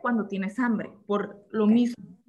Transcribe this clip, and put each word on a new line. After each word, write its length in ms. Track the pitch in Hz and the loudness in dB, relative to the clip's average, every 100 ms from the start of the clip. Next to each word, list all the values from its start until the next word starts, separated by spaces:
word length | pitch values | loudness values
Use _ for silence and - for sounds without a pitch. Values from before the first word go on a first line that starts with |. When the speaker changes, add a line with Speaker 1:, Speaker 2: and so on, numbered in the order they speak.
Speaker 1:
cuando 260 | 247 233 196 | -2 -2 -2
tienes 320 | 196 196 - | -4 -6 -2
hambre, 320 | 240 214 - - - | -2 -2 -4 -10 -4
por 400 | 202 202 - - | -2 -4 -12 -6
lo 140 | 220 214 | 0 4
Speaker 2:
Ok. 60 | |
Speaker 1:
mismo. 240 | 233 240 - 165 180 | 4 4 -2 -14 -20